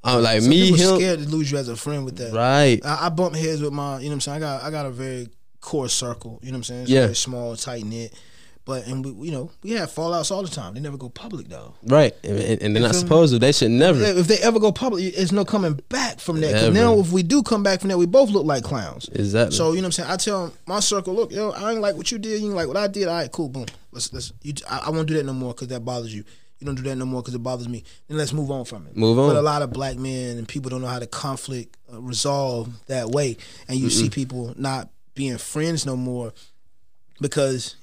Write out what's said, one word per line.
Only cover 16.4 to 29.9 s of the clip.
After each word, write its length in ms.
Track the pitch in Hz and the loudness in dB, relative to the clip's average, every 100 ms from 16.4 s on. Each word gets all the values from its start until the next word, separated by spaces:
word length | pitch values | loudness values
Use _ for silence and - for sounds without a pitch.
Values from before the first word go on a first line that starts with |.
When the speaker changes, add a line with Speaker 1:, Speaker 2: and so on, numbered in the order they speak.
Speaker 2:
that. 120 | 156 | 2
'Cause 100 | 107 113 | 4 6
Speaker 1:
Ever. 80 | |
Speaker 2:
now 260 | 190 233 220 | 6 6 6
if 120 | 175 | 6
we 120 | 185 | 2
do 200 | 170 285 | 4 2
come 200 | 226 214 | 4 2
back 160 | 202 190 | 2 2
from 80 | 196 | 0
that, 80 | 180 | 2
we 80 | 175 | 6
both 240 | 247 262 | 6 6
look 160 | 202 151 | 4 2
like 180 | 139 | 0
clowns. 460 | 117 135 85 - - | -2 -4 -6 -10 -8
Speaker 1:
Exactly. 420 | - 101 104 120 - | -2 0 4 2 2
Speaker 2:
So, 120 | 165 | 2
you 60 | 170 | 2
know 60 | |
what 20 | 185 | -2
I'm 40 | |
saying? 160 | 165 147 | -4 -4
I 60 | 185 | -4
tell 360 | - 196 170 - - | -2 -2 -4 -10 -6
my 120 | 196 | -2
circle, 320 | 196 202 180 190 | 0 0 -2 -2
"Look, 160 | 233 | -2
yo, 180 | - 214 | -2 -4
I 200 | - 208 | -4 -4
ain't 100 | 226 | 0
like 140 | 208 - | 0 -2
what 160 | 180 | -4
you 60 | 233 | -6
did. 220 | 220 214 | -4 -4
You 60 | 214 | -2
ain't 80 | 190 | -2
like 120 | 156 | -2
what 100 | 175 | -2
I 100 | 208 | -2
did. 200 | 202 185 | -2 -2
All 80 | 170 | -2
right, 160 | 135 | -4
cool, 160 | - 151 | -6 -6
boom. 160 | 131 113 - - | -6 -10 -14 -18
Let's, 180 | 120 - | -10 -8
let's, 180 | 131 127 - | -8 -12 -12
you, 120 | 143 139 - | -10 -10 -6
I, 100 | 131 - | -6 -4
I 40 | |
won't 180 | 160 156 | -2 0
do 60 | 156 | -2
that 100 | 139 | -2
no 80 | |
more 200 | 131 127 | -4 -6
'cause 140 | 120 127 | -8 -8
that 140 | 127 117 | -8 -6
bothers 280 | 123 117 | -6 -8
you." 100 | 107 104 - - - | -12 -14 -20 -20 -14
You 60 | 143 | -10
don't 100 | 135 | -6
do 60 | |
that 120 | 131 131 | -6 -6
no 100 | 131 | -4
more 160 | 127 | -6
'cause 140 | 120 123 | -6 -6
it 80 | |
bothers 240 | 120 127 120 | -6 -6 -6
me. 140 | 117 - - - | -10 -12 -20 -8
Then 100 | 151 | -4
let's 160 | 139 | -2
move 160 | 147 139 | -2 -4
on 160 | 139 120 | -4 -8
from 220 | 113 73 | -12 -12
it. 100 | - | 2
Speaker 1:
Move 220 | 110 117 | 4 6
on. 100 | 143 | 6
Speaker 2:
But 60 | 147 | 4
a 40 | |
lot 200 | 151 147 | 2 0
of 100 | 139 | -2
black 260 | 120 135 | -4 -6